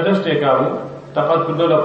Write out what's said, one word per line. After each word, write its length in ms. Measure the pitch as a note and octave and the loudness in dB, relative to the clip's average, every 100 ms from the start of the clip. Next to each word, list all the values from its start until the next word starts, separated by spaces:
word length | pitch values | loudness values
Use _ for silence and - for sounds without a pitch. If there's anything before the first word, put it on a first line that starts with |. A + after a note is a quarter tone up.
| F#3+ | 2
دەشتێکا 460 | F#3+ E3 D3 C#3 B2+ | 0 0 0 2 2
بوو، 200 | - - - - - | 0 -4 -8 -14 -8
تەقەت 260 | D3+ C#3+ E3 E3 | -4 0 0 0
کردو 200 | D3+ E3 | 0 2
لە 60 | D#3 | 2